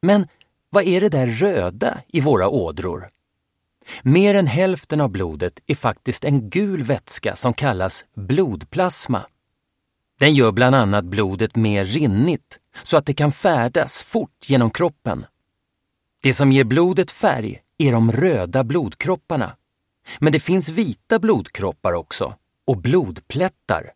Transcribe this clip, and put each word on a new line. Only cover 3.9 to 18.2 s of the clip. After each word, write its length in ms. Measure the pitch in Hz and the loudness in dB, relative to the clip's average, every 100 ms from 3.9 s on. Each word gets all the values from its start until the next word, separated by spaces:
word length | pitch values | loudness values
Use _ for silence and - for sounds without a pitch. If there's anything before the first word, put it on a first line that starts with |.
| - | -6
Mer 320 | 127 160 202 196 | 2 4 6 4
än 120 | 165 | 2
hälften 540 | 123 190 175 - 151 | 2 0 -2 -4 -2
av 80 | 139 | -2
blodet 500 | 95 90 76 90 - _ | -2 -6 -4 -6 -6 _
är 80 | 139 | -4
faktiskt 480 | 123 - - 123 | -2 -4 -8 -6
en 260 | 139 143 107 | 0 0 0
gul 340 | 175 202 185 | -2 -2 -4
vätska 520 | 117 120 - - 104 95 | -2 -4 -4 -8 -6 -4
som 180 | 127 | -4
kallas 520 | 117 143 98 92 - - - | -2 -2 -2 -4 -6 -16 -14
blodplasma. 1080 | 95 143 180 90 - 160 185 - - 117 - _ _ _ _ _ _ _ _ _ | -4 0 0 -2 -8 -4 -2 -4 -4 -4 -6 _ _ _ _ _ _ _ _ _
Den 140 | 143 | 4
gör 180 | 147 113 | 6 4
bland 240 | 104 127 135 | 4 4 4
annat 300 | 107 104 87 | 2 0 -2
blodet 500 | 98 98 95 113 - | -4 -4 -2 -4 0
mer 300 | 110 104 95 | 0 0 -2
rinnigt 760 | 127 143 98 151 160 _ - _ - | 0 0 2 2 0 _ -20 _ -20
så 140 | - 160 | 0 0
att 80 | 143 | 0
det 80 | |
kan 180 | 139 147 | 0 0
färdas 720 | - 202 151 120 160 - - | 0 0 2 0 0 -2 -6
fort 460 | - 233 165 _ - | -6 -4 -4 _ 0
genom 220 | 135 117 | 2 2
kroppen. 540 | - 170 - 120 71 - _ _ _ _ _ _ _ _ _ | 0 -4 -2 -8 -8 -10 _ _ _ _ _ _ _ _ _
Det 120 | 135 | -2
som 180 | 123 139 | 2 4
ger 120 | 135 | 4
blodet 480 | 120 131 175 185 180 | 4 2 2 2 -2
färg 500 | - 208 131 107 - _ _ | 0 -2 0 -4 -10 _ _
är 140 | 143 | 2
de 200 | 117 113 | 4 2
röda 520 | 110 | 2